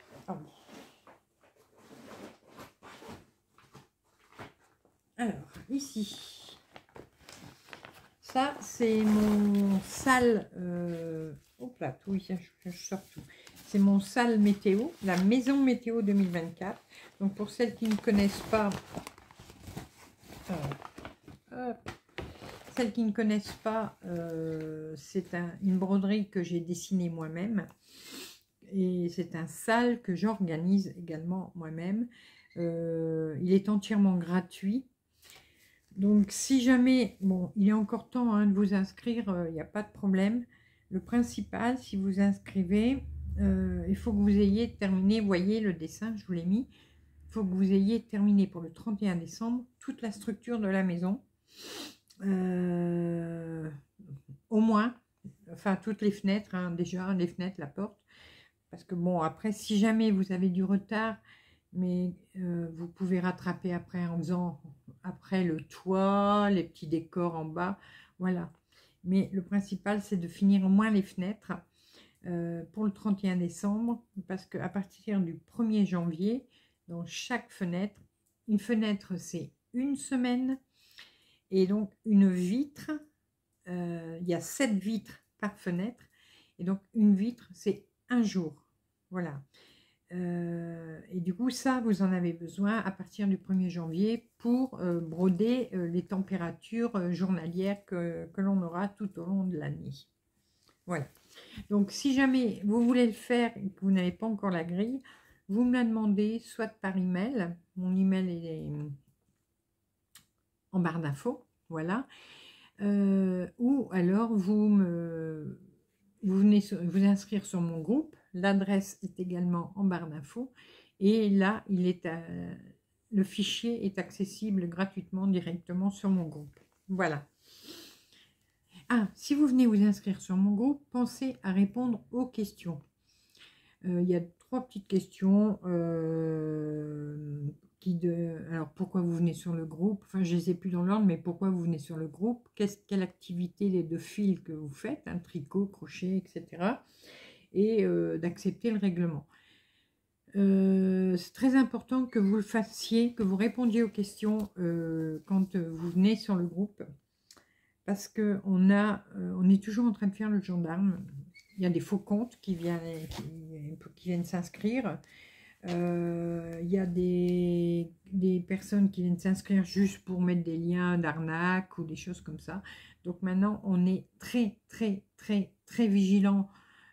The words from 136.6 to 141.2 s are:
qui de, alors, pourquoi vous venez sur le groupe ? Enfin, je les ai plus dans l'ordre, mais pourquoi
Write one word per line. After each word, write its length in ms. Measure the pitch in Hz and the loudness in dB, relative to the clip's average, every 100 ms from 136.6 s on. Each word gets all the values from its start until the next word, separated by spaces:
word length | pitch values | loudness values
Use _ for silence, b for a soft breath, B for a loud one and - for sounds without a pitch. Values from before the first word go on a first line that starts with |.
| 151 151 151 147 147 147 147 147 147 - _ _ | -4 -6 -8 -8 -10 -10 -10 -8 -8 -10 _ _
qui 160 | 185 170 | -4 -2
de, 400 | 175 170 170 160 - | 0 -2 -4 -6 -8
alors, 160 | 165 147 | -6 -6
pourquoi 320 | - 185 185 | -6 -4 0
vous 160 | 175 165 | 0 2
venez 180 | 170 | 0
sur 200 | 151 175 | 0 -4
le 120 | 165 160 | -6 -6
groupe ? 380 | 156 196 202 - | -2 -2 -2 -4
Enfin, 160 | 190 | -2
je 140 | 175 175 | 0 2
les 140 | 170 | 0
ai 40 | |
plus 160 | 175 190 | -2 -2
dans 120 | 175 | 0
l'ordre, 240 | 180 214 202 | 2 4 4
mais 100 | |
pourquoi 340 | 156 | 2